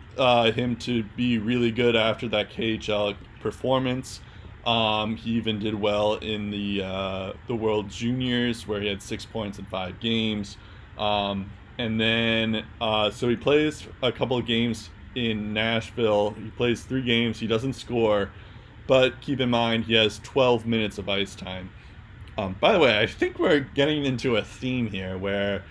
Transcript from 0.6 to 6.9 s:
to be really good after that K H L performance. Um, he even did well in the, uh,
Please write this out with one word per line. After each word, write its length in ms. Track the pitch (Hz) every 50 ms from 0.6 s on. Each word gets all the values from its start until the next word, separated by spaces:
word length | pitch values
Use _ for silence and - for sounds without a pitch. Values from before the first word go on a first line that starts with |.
| 123 123 117
to 260 | 117 - 123 123 113
be 340 | 107 101 - 120 123 123 120
really 340 | 110 101 117 123 123 120 117
good 260 | 110 123 120 120 113
after 320 | 110 110 110 107 - 123 110
that 200 | 107 104 101 -
K 160 | - - 120
H 240 | 113 110 110 - -
L 240 | 107 104 104 104 101 - - - - -
performance. 800 | - 110 - - - 127 131 131 131 127 127 131 131 - - - - - - - - - - - -
Um, 480 | 117 117 113 113 107 107 107 107 110 110
he 160 | 113 117 117 113
even 260 | 113 110 110 107 101
did 160 | 107 110 107
well 380 | 101 104 104 104 104 107 107 107
in 360 | - - 107 107 104 104 104
the, 320 | 101 101 101 101 101 98
uh, 500 | 95 95